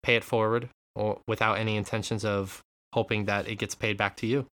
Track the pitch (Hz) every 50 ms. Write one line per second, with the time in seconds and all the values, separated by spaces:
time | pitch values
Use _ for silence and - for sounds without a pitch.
0 | - - 120 117 - - - 113 110 110 113 120 120 120 - _ _ _ _ 110
1 | 107 107 101 - - - 110 - 113 110 107 101 110 110 107 107 101 - - 110
2 | 101 - 113 107 104 107 101 101 95 95 - - - _ _ _ _ _ - 117
3 | 110 - 113 104 104 98 101 101 95 - 113 101 113 101 - - - 110 107 101
4 | 110 98 - - - 110 123 143 127 -